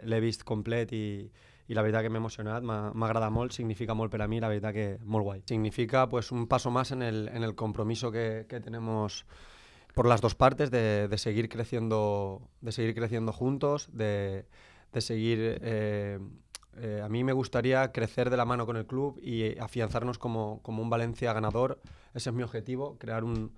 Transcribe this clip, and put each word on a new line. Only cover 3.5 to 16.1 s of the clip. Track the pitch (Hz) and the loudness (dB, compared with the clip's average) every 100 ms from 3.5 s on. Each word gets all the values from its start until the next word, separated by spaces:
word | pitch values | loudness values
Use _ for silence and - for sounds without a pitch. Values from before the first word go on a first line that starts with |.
| - | -2
significa | 117 104 110 110 | -4 -2 -2 0
molt | 110 | 0
per | 110 | 0
a | 104 | 0
mi, | 113 | 0
la | 113 | 0
veritat | 104 107 107 | 0 0 0
que | 104 98 | -2 -4
molt | 107 110 101 | 0 0 0
guai. | 98 - | -2 -2
Significa, | 113 107 123 117 131 127 | 0 0 0 2 4 4
pues, | 123 - | 2 -2
un | 123 117 | -2 2
paso | 131 131 | 2 2
más | 120 127 | 0 0
en | 131 | -2
el, | 120 110 107 | 0 -2 -2
en | 117 | -2
el | 113 98 | -4 -2
compromiso | 110 104 107 113 120 | -2 0 -2 0 -2
que, | 113 113 110 110 | -2 -2 -4 -8
que | 120 | -10
tenemos | 113 113 113 110 104 - - - - - - - - - | -8 -6 -2 0 0 -4 -14 -20 -20 -20 -20 -20 -4 4
por | 120 | 6
las | 113 | 8
dos | 113 - | 6 6
partes | 131 135 139 | 6 6 2
de, | 123 110 104 101 | 4 4 4 2
de | 101 | 0
seguir | 117 107 113 | 0 0 0
creciendo, | 113 113 120 113 110 104 101 98 98 127 - | -2 -2 0 2 2 2 0 -2 -6 -14 -12
de | 117 | -6
seguir | 117 113 | 0 0
creciendo | 110 113 113 110 | 0 0 0 -2
juntos, | - 127 139 143 147 - | 0 0 2 2 0 -4
de, | 117 107 101 98 95 - - - - - | -2 0 0 0 -4 -8 -20 -20 -20 -8
de | 120 | -4
seguir... | - 113 113 113 113 - | -2 0 2 2 0 -2
Eh, | 117 107 107 104 101 | -2 0 0 0 -2